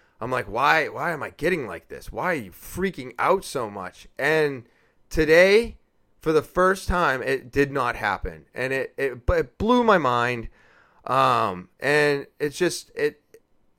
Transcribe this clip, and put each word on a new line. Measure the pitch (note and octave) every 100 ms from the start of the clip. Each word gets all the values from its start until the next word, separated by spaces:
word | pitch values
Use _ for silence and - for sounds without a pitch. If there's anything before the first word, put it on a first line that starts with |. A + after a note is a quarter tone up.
| _ -
I'm | A#2+
like, | B2+ G#2+
"Why, | G#2 C#3+ D#3+ B2+
why | A2+ D#3+
am | D#3
I | G#2+
getting | - D3+ F3+ A#2
like | E2 -
this? | - -
Why | G#2+ E3
are |
you | E3 G2
freaking | - - - F#3+ E3 B2+ -
out | C3+ F#3+
so | - C#3 A2
much?" | G2+ F2+ - - -
And | C#3 D#3 D3+ C3+ - _ _ _ -
today, | E3+ D#3 D#3+ F#3 G#3 A#3 - _ _ _ _
for | D#3+
the | D#3
first | - - F#3 F#3+ -
time, | F#3 D#3+ C3
it | A#2 C3+ B2+
did | C#3 C#3
not | C#3 A#2+ A#2
happen, | G#2+ F#2 F#2+ D#2+ D2
and | - B2+
it, | C3+ B2+ -
it, | C3+ B2 -
but | F3
it | C#3+ -
blew | G#3 B3
my | A3+ F#3+
mind. | C#3 A#2+ A#2+ A#2+ A2+ _ _ _ _ _
Um, | - C3 C3 A#2+ A2 F#2 F2 -
and | C3+ D3 D3 C#3+ - -
it's | D3 C3+
just, | F3 - -
it, | - D3 - _ - _ _ _